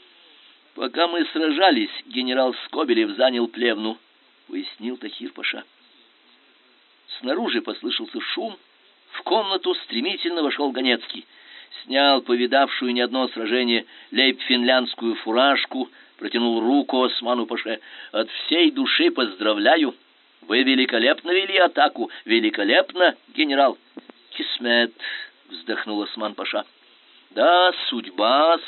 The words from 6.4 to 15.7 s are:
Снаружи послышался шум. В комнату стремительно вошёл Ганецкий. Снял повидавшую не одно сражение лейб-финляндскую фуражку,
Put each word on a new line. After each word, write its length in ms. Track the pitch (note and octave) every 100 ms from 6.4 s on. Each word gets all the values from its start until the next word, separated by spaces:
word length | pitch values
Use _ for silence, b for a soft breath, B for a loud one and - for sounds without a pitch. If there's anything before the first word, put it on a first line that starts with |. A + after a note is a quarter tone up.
| _ _ _ _ _ _ - -
Снаружи 420 | B2+ E3 A#3 A2+
послышался 580 | A2+ - - - A2+ A2+
шум. 360 | - - A3 F#3+ _ _ _ _ _
В 100 | -
комнату 520 | - G3 G3 F#3+ F#3 -
стремительно 680 | - A2+ D#3+ F#3+ E3+ E3+
вошёл 280 | D3 B2+ C#3+
Ганецкий. 540 | B2+ B2+ A#2+ - G2 - B B B B -
Снял 380 | - C3+ C#3 C3+
повидавшую 720 | B2+ A#2+ B2 C3+ C#3 - B2
не 80 | B2
одно 260 | A#2+ C3 B2
сражение 560 | A2+ A2 B2 A#2+ A#2 - B B
лейб-финляндскую 1040 | A#2+ C3 B2+ - B2+ A#2+ B2+ A#2 - A2+ G#2+
фуражку, 720 | G#2+ A#2+ C#3 C3 -